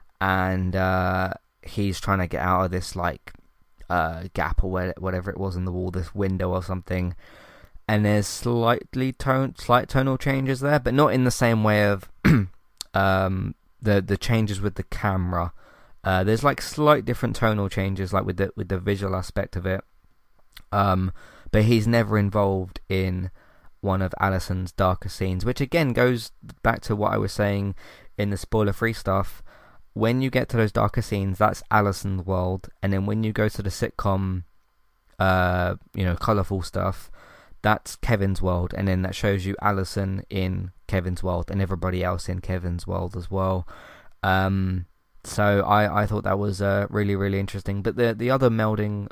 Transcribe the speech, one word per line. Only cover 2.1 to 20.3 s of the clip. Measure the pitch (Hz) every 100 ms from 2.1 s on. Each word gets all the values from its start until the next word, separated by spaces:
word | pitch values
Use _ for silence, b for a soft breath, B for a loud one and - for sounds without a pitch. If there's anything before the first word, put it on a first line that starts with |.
| 98
to | 87
get | -
out | 90 92
of | 92
this, | 90 - 92
like, | 87 67 - - _ _ _ _ -
uh, | 87 80 82 92
gap | - 82 -
or | 95
where, | 92 92 -
whatever | 92 92 98
it | -
was | 95 90
in | 92
the |
wall, | 90 92
this | 90 87
window | 101 95 92 92
or | 92
something. | 90 92 - 92 90 - B B B B B B -
And | 107 104
there's | 104 101
slightly | - 120 120 117 120 - 127 131
tone-, | - - 131 135 -
slight | - 123 -
tonal | 135 135 131
changes | 139 135 131 131
there, | 139 147
but | 123
not | 131 147
in | 127
the | 127
same | - 120 113
way | 107 104
of, | 104 98 - -
<clears throat> | - 143 95 - _ _ -
um, | 98 98 95 95 95 101 - _ _
the, | 107 101
the | 92 98
changes | - 113 104 95
with | 101 -
the |
camera. | - - 104 92 90 85 87 b b b b b
Uh, | 95 92
there's, | 95 113
like, | 139 -
slight | - - 151 147
different | - 123 120 -
tonal | 113 107 98
changes, | - 95 95 92
like, | 98
with | 98 92
the, | 95 -
with | 92
the | 95
visual | 95 98 98
aspect | 92 - - 98 92
of | 92
it. | 95 - _ _ _ _